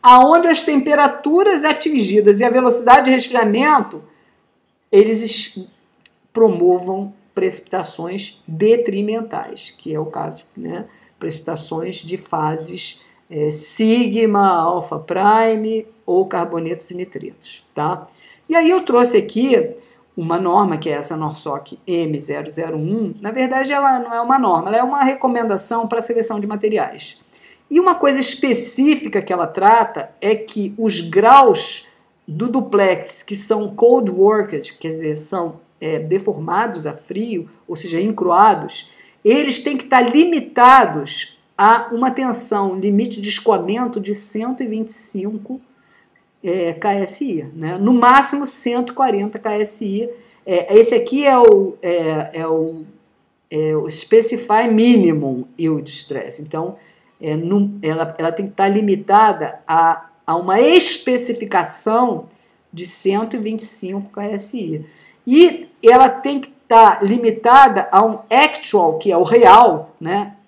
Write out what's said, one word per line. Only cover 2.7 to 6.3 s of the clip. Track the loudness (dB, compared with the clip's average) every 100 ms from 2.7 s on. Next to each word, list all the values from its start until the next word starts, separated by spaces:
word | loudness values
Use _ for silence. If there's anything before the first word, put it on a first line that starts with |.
| 0 4 4 6
de |
resfriamento, | 0 0 0 0 0 2 2 0 -12 -16 _ _ _ _ _ _ _ _
eles | 4 4 2
es-, | -2 -4 -6 -12 -20 _ _ _ _ _ _